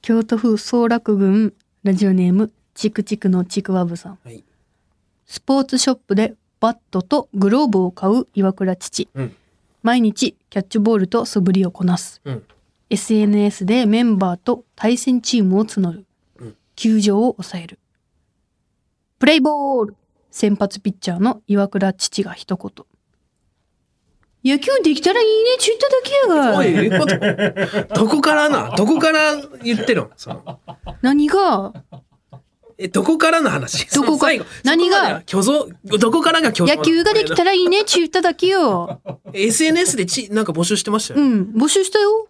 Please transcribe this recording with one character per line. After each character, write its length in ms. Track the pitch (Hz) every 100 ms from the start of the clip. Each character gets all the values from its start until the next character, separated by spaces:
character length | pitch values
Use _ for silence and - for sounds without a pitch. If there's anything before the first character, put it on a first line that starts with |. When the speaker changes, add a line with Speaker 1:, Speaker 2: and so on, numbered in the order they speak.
Speaker 1:
京 200 | - 226
都 160 | 220 226
府 180 | 240 214
総 300 | - 240 233
楽 300 | 233 226 208
郡、 360 | 196 202 214 _ _ _
ラ 120 | 202
ジ 120 | 185 196
オ 60 |
ネ 180 | 190 180
ー 20 |
ム、 200 | 185 214 _ _
チ 180 | - 214
ク 100 | 214
チ 160 | 208 208
ク 100 | 196
の 160 | 185
ち 180 | 180 -
く 100 | 196
わ 120 | 185
ぶ 120 | 175 170
さ 140 | -
ん。 80 | 190
Speaker 2:
は 60 | 123
い。 140 | 113 _ _ _ _ _ _ _ _ _
Speaker 1:
ス 140 | -
ポ 200 | - 269
ー 40 |
ツ 140 | 269 254
シ 120 | -
ョ 40 |
ッ 20 | 254
プ 180 | _
で 200 | 202 220 220 _ _
バ 140 | 226
ッ 20 | 233 _
ト 100 | 185
と 260 | 180 294 -
グ 160 | 202 196
ロ 140 | 247
ー 20 | 294
ブ 160 | 196
を 80 | 180
買 180 | 180 190
う 200 | 233 -
岩 180 | - 190
倉 240 | 190 185 185
父。 320 | - - -
Speaker 2:
う 80 | 135
ん。 120 | 123 - _ _ _ _
Speaker 1:
毎 180 | 226 247
日 360 | 220 208 254 _ _
キ 100 | 202
ャ 40 |
ッ 40 | 190
チ 120 | 226
ボ 160 | 208
ー 40 | 220
ル 100 | 185
と 160 | 233 240
素 160 | 214
振 100 | 180
り 120 | 190 185
を 60 |
こ 100 | -
な 160 | 180 175
す。 220 | - -
Speaker 2:
う 60 | 143
ん。 140 | 120 - _ _ _ _
Speaker 1:
エ 80 | 208
ス 180 | -
エ 120 | 220 208
ヌ 140 | 208
エ 100 | 202
ス 160 | - 185
で 180 | 240
メ 180 | 226 220
ン 140 | 240 202
バ 180 | 185
ー 20 | 175
と 280 | - 247 - -
対 200 | 220 240
戦 240 | - 247
チ 200 | - 247
ー 40 |
ム 140 | 190 190
を 60 |
募 280 | 220 - 185
る。 140 | 170 _ _ _ _
Speaker 2:
う 60 |
ん。 120 | 117 - _ -
Speaker 1:
球 240 | 226 220
場 180 | 208 202
を 140 | 247
抑 320 | - 180 180
え 20 | 165
る。 120 | - _ _ _ _ _ _ _ _ _ _ _ _ _ _
プ 80 | 269
レ 100 | 320
イ 40 |
ボ 420 | 269 294 277 262
ー 40 | 208
ル。 100 | 202 _ _ _
先 260 | - 214 202
発 240 | 202 202
ピ 100 | 202
ッ 40 | -
チ 140 | -
ャ 60 | 175
ー 20 |
の 220 | 220 214 -
岩 220 | 202 196
倉 240 | 196 190
父 300 | 185 - -
が 100 | 196
一 240 | 170 - 185
言。 280 | 101 - - _ _ _ _ _ _ _ _ _ _ _ _ _ _ _
「野 140 | 254 285
球 140 | 285 539
で 100 | 320
き 60 | 302
た 120 | 339
ら 100 | 453
い 20 |
い 20 | 440
ね」 40 | 440 453 508
ち 100 | 415
ゅ 40 |
っ 40 | 453
た 100 | 554
だ 60 | 523
け 100 | 508 554 494
や 60 | 320 262
が。 60 | 208
Speaker 2:
お 60 |
い、 1200 | 226 165 202 185 196 185 208 185 202 190 190 208 -
ど 140 | 208 220
こ 120 | 302
か 140 | 302
ら 140 | 302 302
な、 260 | 277 220 -
ど 80 |
こ 140 | 214 320
か 140 | 320
ら 240 | 311 311 294 - 262
言 180 | 233 214
っ 40 |
て 100 | 220
る 80 | 202
の？ 80 | 107 _
そ 140 | -
の。 280 | 170 - - - - - -
Speaker 1:
何 260 | 254 285 294
が？ 440 | 381 381 202 196 220 - 139 _ _ _ - _ _ _ -
Speaker 2:
え、 120 | 185
ど 160 | 190
こ 120 | 190 320
か 140 | 320
ら 100 | 330
の 80 | 269
話？ 380 | 147 127 156 -
Speaker 1:
ど 80 | 277
こ 160 | 285 294
か- 80 | 330
Speaker 2:
そ 20 | 247
の 20 |
最 0 |
後、 40 | - -
Speaker 1:
何 260 | 262 330 349
が？ 60 | 392
Speaker 2:
そ 60 |
こ 0 |
ま 60 | 233
で 60 |
は 80 | 160
虚 180 | - 185
像、 540 | 196 294 - - 196 208
ど 120 | 226
こ 100 | 330
か 120 | 330
ら 80 | 330
が 80 | 302
虚 180 | - 269
像 0 |
な 80 |
の？ 60 | 302
Speaker 1:
「野 20 |
球 200 | 302 330
が 100 | 349
で 100 | 427
き 100 | -
た 100 | -
ら 80 | 349
い 60 | 381
い 80 | 359
ね」 160 | 381 415
ち 160 | 370
ゅ 20 | 330
っ 20 |
た 120 | 370
だ 140 | 349
け 140 | 330 359
よ。 520 | 381 285 180 175 - - - -
Speaker 2:
え、 120 | 190
エ 60 | 208
ス 120 | 226
エ 60 | 320
ヌ 80 | 330
エ 80 | 359
ス 100 | 254
で 80 |
ち-、 240 | 175 - 208
な 80 | 214
ん 20 |
か 60 | 208
募 140 | 160
集 120 | 175 208
し 60 |
て 80 | -
ま 80 | 214
し 80 | -
た 80 |
よ。 60 | 277
Speaker 1:
う 40 |
ん、 180 | 285 220 190
募 140 | 220 294
集 160 | 392
し 60 | 381
た 100 | 427
よ。 280 | 415 440 440